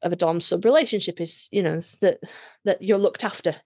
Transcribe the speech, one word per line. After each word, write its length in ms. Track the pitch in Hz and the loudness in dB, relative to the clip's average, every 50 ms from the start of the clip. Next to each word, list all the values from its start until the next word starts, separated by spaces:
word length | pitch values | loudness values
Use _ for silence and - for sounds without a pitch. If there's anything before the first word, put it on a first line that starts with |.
of 120 | - 170 175 | -4 -4 -2
a 20 | |
dom 240 | 175 175 165 165 170 | 0 0 0 0 0
sub 220 | - - 185 175 202 | 0 0 0 2 2
relationship 540 | 226 277 311 277 - 220 202 - 180 170 - | 4 4 4 4 2 -2 -2 -4 -4 -6 -6
is, 280 | 165 165 - - - - | -6 -6 -4 -6 -6 -2
you 100 | - 202 | -2 0
know, 200 | 180 156 156 165 - - - _ | 0 0 -2 -4 -6 -10 -4 _
that, 180 | 202 180 - - - - - - - - - _ _ | 2 2 2 0 -6 -16 -18 -20 -20 -20 -20 _ _
that 160 | 202 - - | -2 -2 0
you're 160 | 190 196 208 196 | 2 2 2 4
looked 260 | 202 175 - - 233 | 2 0 0 -2 -6
after. 320 | 196 - - - 170 151 - _ | -6 -6 -4 -4 -4 -4 -4 _